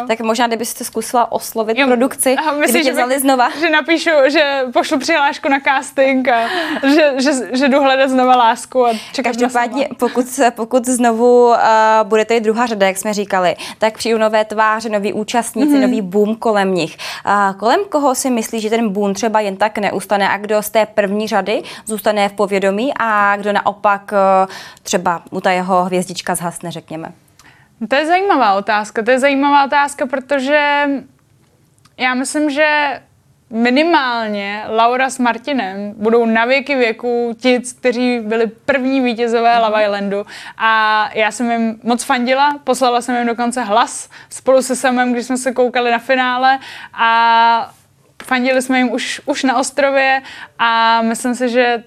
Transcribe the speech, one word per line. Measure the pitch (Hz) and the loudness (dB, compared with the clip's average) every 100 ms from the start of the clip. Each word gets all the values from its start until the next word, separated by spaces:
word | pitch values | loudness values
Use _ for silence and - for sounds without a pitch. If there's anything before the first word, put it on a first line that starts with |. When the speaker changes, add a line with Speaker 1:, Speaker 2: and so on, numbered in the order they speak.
| 247 | -4
Speaker 1:
Tak | 226 | -4
možná, | 226 226 233 | -2 0 0
kdyby | 226 226 | -2 -6
si | - | -10
to | |
zkusila | 233 220 220 247 - | -10 -8 -2 0 0
oslovit | - - 226 214 233 | -4 -6 -6 -2 0
Speaker 2:
Jo. | 277 | 2
Speaker 1:
produkci, | 240 262 - 262 269 | 2 0 0 0 0
Speaker 2:
A | |
Speaker 1:
kdyby | 302 294 | -2 0
Speaker 2:
myslíš, | 302 277 | 0 2
Speaker 1:
tě | 269 | 0
Speaker 2:
že | |
Speaker 1:
vzali | - 247 | 0 0
Speaker 2:
bych, | 277 | 0
Speaker 1:
znova? | 269 262 247 285 | 2 2 2 0
Speaker 2:
že | 330 | 0
napíšu, | 311 294 320 330 302 269 | 0 2 0 2 4 4
že | 311 285 269 254 | 4 2 0 -2
pošlu | 285 - 294 | -2 0 -2
přihlášku | 320 320 285 294 311 | 0 0 0 -2 -2
na | 277 | 0
casting | 294 269 254 - 269 262 262 | 0 -2 -2 0 2 2 2
a | 233 233 359 320 277 | 2 0 -4 -4 -2
že, | 277 302 294 262 | 2 4 4 2
že, | 269 262 190 254 | 0 -2 -2 0
že | 277 | 2
jdu | 285 | 4
hledat | 269 262 269 | 4 2 2
znova | 262 254 247 | 2 4 4
lásku | 233 240 - 262 240 | 4 0 -2 0 0
a | 220 - | 0 -6
čekat | - 240 | -6 -4
na | |
Speaker 1:
Každopádně, | 233 247 247 240 214 | -2 -2 0 0 -2
Speaker 2:
sama? | - - | -4 -2
Speaker 1:
pokud | 240 240 254 | -2 -2 -4
se, | - 240 | 0 0
pokud | 233 226 247 247 | 0 -2 0 0
znovu, | 247 240 226 247 247 240 | 0 2 4 4 6 6
eh, | 233 - 220 220 220 | 4 4 4 4 4
bude | 208 220 214 | 4 2 2
tady | 233 | 0
druhá | 220 220 247 | 0 0 -2
řada, | 214 190 | 0 0
jak | 185 | 0
jsme | 214 | -4
říkali, | 208 196 190 180 - - - | -6 -2 0 0 -2 -8 -2
tak | 226 - | -2 -2
přijdou | 220 226 | -2 0
nové | 220 220 214 | 2 0 0
tváře, | 214 220 220 220 | 0 0 0 -2
noví | 208 202 | -4 -2
účastníci, | - 214 240 - 226 294 | -4 -4 -4 -2 0 2
Speaker 2:
Mhm. | 285 | 2
Speaker 1:
noví | 254 220 185 202 | 2 0 0 0
boom | 208 226 | 0 0
kolem | 233 202 190 | 0 0 0
nich. | 185 160 - - - - | 0 -2 -8 -14 -6 -2
A | 202 196 190 | 0 0 0
kolem | 214 349 403 | 0 0 0
koho | 302 285 254 | 0 0 0
si | 269 | -2
myslíš, | 233 220 226 | -2 -4 -6
že | 214 | -2
ten | 233 226 | -2 -2
boom | 190 202 | -2 -2
třeba | 196 233 214 | -2 0 0
jen | 208 190 | -2 -2
tak | 214 220 | -2 -2
neustane | 196 190 - 202 190 | -2 -2 -2 0 0
a | 196 | -2
kdo | 208 214 | -2 -2
z | 202 | 0
té | 226 214 | 0 0
první | 214 202 208 214 | 0 -2 -2 -2
řady | 214 190 254 - - - | -2 -2 -4 -6 -14 -10
zůstane | 214 226 208 202 | -4 -2 0 0
v | |
povědomí | 202 196 196 196 202 269 - | -2 -2 0 0 -2 -2 -2
a | 226 208 202 202 | 0 0 0 0
kdo | 202 | -2
naopak, | 202 - 202 208 196 202 | -2 -2 0 0 0 -2
eh, | 202 196 190 190 - - - | 2 4 4 0 -4 -18 -16
třeba | - 196 180 165 - | -4 -2 -2 -4 -6
mu | 185 | -4
ta | 196 | -2
jeho | 180 185 180 | 0 0 0
hvězdička | 180 185 180 175 - 170 | 2 -2 -4 -6 -6 -4
zhasne, | 170 - 170 | -6 -8 -12
řekněme? | 165 - 160 165 - _ _ - _ _ - 214 | -12 -12 -12 -14 -18 _ _ -20 _ _ -12 -2
Speaker 2:
To | 262 | 0
je | 311 | 2
zajímavá | 359 403 302 214 | 0 2 2 2
otázka. | 196 202 214 214 233 | 0 0 -2 -2 -4
To | 220 | 0
je | 262 | 2
zajímavá | 285 277 285 285 277 | 2 2 2 2 2
otázka, | 285 285 - 262 | 0 0 -4 -4
protože | 269 254 285 262 294 294 285 285 269 - _ _ _ _ _ _ _ _ - | -4 -2 -2 0 2 2 2 0 -2 -8 _ _ _ _ _ _ _ _ -4
já | 254 | -2
myslím, | 254 262 302 302 | -2 -4 -2 0
že | 277 302 302 285 247 - _ _ _ - | 2 2 2 0 -4 -14 _ _ _ -8
minimálně | 220 247 262 330 320 254 233 214 208 202 208 214 | -2 2 2 2 2 0 -2 -4 -6 -6 -8 -4
Laura | 220 233 254 262 | 2 2 2 -2
s | 254 | 0
Martinem | 240 226 294 262 190 196 208 - | -2 -2 -4 -4 -4 -8 -10 -4
budou | 214 233 226 | 0 2 2
na | 226 233 | 2 2
věky | 277 269 269 | 0 0 0
věků | 233 240 240 240 240 233 | 0 -2 -2 -2 -2 -2
ti, | 254 247 254 - | 0 0 -2 -4
kteří | 247 233 247 240 | -2 0 0 -2
byli | 214 226 233 - - | -2 -2 -2 -4 -2
první | 269 262 269 | -2 0 0
vítězové | 247 226 240 233 233 233 | 0 -2 -2 2 2 4
Speaker 1:
Mhm. | |
Speaker 2:
Love | 220 214 | 2 2
Islandu. | 208 202 202 202 208 - - - | 0 -2 -4 -6 -8 -14 -16 -2
A | 220 220 214 214 214 | 0 2 2 0 0
já | - 214 | 0 -2
jsem | 214 233 | -2 -2
jim | 233 226 220 | -2 -2 -4
moc | 220 240 | -4 -2
fandila, | - 247 240 262 294 285 | -2 -2 0 2 0 0
poslala | - 254 247 240 | -2 0 2 0
jsem | 240 247 | -2 -2
jim | 233 | -2
dokonce | 233 240 247 | -2 -4 -4
hlas | 208 220 285 - - - - | 0 0 0 -4 -16 -20 -20
spolu | - - 262 | -6 2 2
se | 262 254 | 2 -2
Samem, | 269 247 247 | 0 0 0
když | 240 233 | -2 -4
jsme | 254 | -4
se | 262 | -2
koukali | 247 247 254 240 | 0 0 0 0
na | 233 | 0
finále. | 240 262 254 247 262 269 - - - | 0 0 0 2 2 2 -4 -20 -10
A | - 226 226 233 226 233 226 - - _ _ _ - | -2 2 2 4 4 4 2 -2 -14 _ _ _ -14
fandili | - 254 254 262 | -4 0 2 0
jsme | 254 262 | 0 0
jim | 247 | 0
už, | 214 - - - | -2 -6 -8 -6
už | 285 | -2
na | 262 240 | 0 0
ostrově | 262 - 277 269 269 269 262 - - - | -2 0 0 2 2 0 -4 -18 -14 -4
a | 233 226 226 226 | 0 2 2 2
myslím | 226 226 247 240 | 0 -2 -4 -2
si, | 247 | 0
že | 240 240 233 | 2 2 0